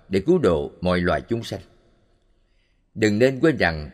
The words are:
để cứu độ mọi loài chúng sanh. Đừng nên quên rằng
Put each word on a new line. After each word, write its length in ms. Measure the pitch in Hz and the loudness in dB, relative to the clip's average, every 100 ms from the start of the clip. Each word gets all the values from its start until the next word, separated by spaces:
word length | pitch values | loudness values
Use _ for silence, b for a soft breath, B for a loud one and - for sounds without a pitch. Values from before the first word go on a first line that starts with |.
| b | b
để 100 | 98 | -2
cứu 180 | 95 180 | 2 2
độ 340 | 117 80 71 - | 2 2 -2 -6
mọi 200 | 90 90 | -2 0
loài 200 | 87 78 - | 0 -2 -2
chúng 140 | 117 | -8
sanh. 160 | 113 98 - _ _ _ _ _ _ _ _ _ _ _ _ - | -8 -12 -14 _ _ _ _ _ _ _ _ _ _ _ _ -2
Đừng 240 | 110 104 | 0 2
nên 200 | 127 131 | 2 2
quên 180 | 160 123 | 0 2
rằng 320 | 92 78 76 | 0 -2 -10